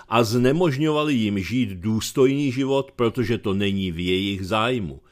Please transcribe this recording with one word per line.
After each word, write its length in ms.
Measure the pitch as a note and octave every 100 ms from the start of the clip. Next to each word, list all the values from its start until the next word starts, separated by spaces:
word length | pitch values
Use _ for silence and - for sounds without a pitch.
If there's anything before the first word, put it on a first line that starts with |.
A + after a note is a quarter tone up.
| -
a 160 | A#2
znemožňovali 880 | A2+ A#2+ B2 D#3 F3+ C3+ D#3 D3+ D3+
jim 240 | C3+ A2 G2+
žít 300 | F2 B2 A2+
důstojný 840 | F#2+ G#2 A2 - - C3+ C#3 C#3+
život, 400 | B2 C3+ C3+ C3 -
protože 420 | A#2+ A#2 G#2+ A2+
to 160 | G#2+
není 380 | F#2+ G2+ G2 F#2
v 60 | E2
jejich 480 | F2+ F#2 G2 G2 F#2+
zájmu. 540 | A2 A2+ B2+ F2 C2+ -